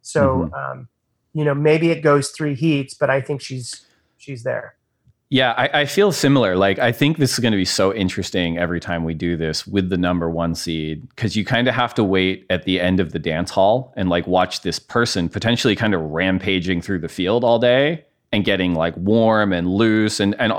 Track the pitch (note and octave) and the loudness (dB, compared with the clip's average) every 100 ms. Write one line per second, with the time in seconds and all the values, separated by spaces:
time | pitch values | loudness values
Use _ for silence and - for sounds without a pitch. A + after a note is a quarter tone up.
0 | - D#3 C#3 C3 D#2 C#2 C2+ C2 B2 _ | -6 0 0 0 -4 -8 -12 -12 -18 _
1 | _ _ _ D#3 D3 C#3+ D3+ D#3 E3 D#3+ | _ _ _ -4 -2 2 2 4 2 2
2 | D3+ C#3+ C3+ - D3+ C3 D#3+ C#3+ C3 - | 4 4 2 -6 -6 -2 0 0 -2 -4
3 | C#3 C3+ B2+ C#3+ - C3 A#2 - _ _ | 0 0 -2 -8 -8 -12 -12 -16 _ _
4 | _ _ - B2+ B2 A#2 - _ _ _ | _ _ -16 -8 -6 -6 -8 _ _ _
5 | _ _ _ C3 B2+ - C3+ D3 C#3+ - | _ _ _ 2 2 2 0 0 0 2
6 | G3+ E3 C#3+ C#3 G#2+ F#2 G2 F#2+ A#2+ A#2 | 2 4 4 4 4 4 2 4 0 2
7 | C#3+ D#3+ C3 - A#2 G2+ F#2 - G2 G#2+ | 0 2 0 0 0 2 0 2 0 2
8 | F#2+ - F#2 G2 F2 E2 F2 F2 - E2+ | -2 -2 -4 -2 -2 -2 -2 -4 -4 -4
9 | E2 D#2+ E2+ E2+ D#2+ D#2 - G2+ F#2 F2+ | -4 -4 -4 -2 -4 -4 -4 -2 0 0
10 | F2+ F2 E2 E2 E2+ E2 - D#2+ D#2 D#2 | 0 0 -2 -2 -2 -4 -6 -6 -6 -8
11 | - - A2 G#2+ F#2+ A#2 B2 A#2+ A#2+ - | -12 -6 -4 -4 -2 0 0 0 -2 0
12 | G2+ F#2+ F#2+ F#2+ - F2+ F#2+ F#2 F2+ F#2+ | 2 2 0 -2 -4 -4 -2 0 2 0
13 | E2+ E2 D#2 D#2 F2 - G2 B2+ C3 - | 0 -4 -4 -4 -2 2 2 2 -2 -6
14 | F#2 F2 E2+ F2+ F#2 - F#2 - - A#2 | 0 0 0 0 0 -2 -6 -8 -4 -2
15 | A#2+ G2 E2+ G#2 A2 A#2+ A#2+ G2 A2 F#2 | 0 -2 -4 -2 -2 0 0 2 0 0
16 | D#2 D#2 F#2 F#2+ G#2 F#2+ F2 F2+ F#2 F#2 | -2 -2 0 0 0 0 0 -2 -2 -6
17 | E2 - F2+ A#2 A#2+ A#2 A#2+ B2+ C#3+ E3 | -6 -4 0 2 2 2 4 4 2 -2
18 | - _ _ G#2+ G2 F#2+ F2+ E2+ E2 E2 | -10 _ _ -2 0 0 0 0 -2 -2
19 | F#2 A2+ A2+ A2 G#2 F2 F2 F#2+ A2+ A2 | 2 4 4 4 2 0 0 2 2 4
20 | A2 - G2+ G2+ A2+ | 0 0 -2 0 -2